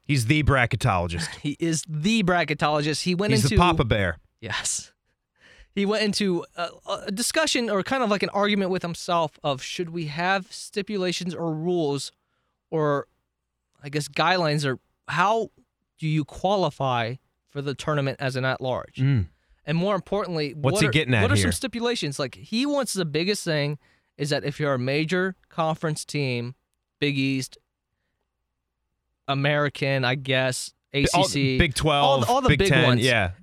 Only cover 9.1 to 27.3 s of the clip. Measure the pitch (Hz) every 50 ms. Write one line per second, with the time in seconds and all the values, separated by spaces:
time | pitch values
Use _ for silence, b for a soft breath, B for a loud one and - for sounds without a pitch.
9.1 | 175 170 165 151 - - - 151 139 131 - - - - 180 165 165 175 170 151
10.1 | 143 156 175 180 196 196 185 - - - - - - 208 196 - 214 196 185 180
11.1 | 170 - 180 180 170 - 170 165 156 156 156 175 180 175 165 143 143 143 - -
12.1 | _ _ _ _ _ _ _ _ _ _ _ _ - 160 151 147 143 139 - _
13.1 | _ _ _ _ _ _ _ _ _ _ _ _ _ _ - 143 139 151 147 -
14.1 | 143 - 156 165 185 185 175 151 147 156 143 139 127 - _ _ _ _ _ -
15.1 | - 156 180 196 226 226 214 - _ _ _ _ _ _ _ _ _ _ - 156
16.1 | 156 156 143 - - - - 185 208 202 180 156 - - 139 135 127 120 117 110
17.1 | 127 135 _ _ _ _ _ _ _ 143 139 143 135 - - - 151 147 139 135
18.1 | 123 - - 135 127 127 127 131 131 - - 131 123 98 - - _ - 131 139
19.1 | 143 117 92 85 _ _ _ _ _ _ _ - 151 165 175 202 208 185 - -
20.1 | - 202 208 175 175 160 151 143 - 156 135 135 135 - - - 110 156 156 123
21.1 | 127 110 101 98 98 101 98 85 87 - - 254 - 233 233 240 233 - - 147
22.1 | 139 - 147 127 - - 127 - - 226 262 294 285 277 262 - - 190 175 160
23.1 | 139 151 170 185 208 - - 175 156 151 143 143 147 - _ _ _ _ _ _
24.1 | _ - 143 139 147 139 - 143 143 - 151 143 139 127 123 131 139 147 160 156
25.1 | 175 180 185 190 185 _ _ _ - - 165 160 160 - - 160 156 - - -
26.1 | - 147 143 131 123 120 117 120 123 _ _ _ _ _ _ _ _ _ 147 147
27.1 | 143 135 135 135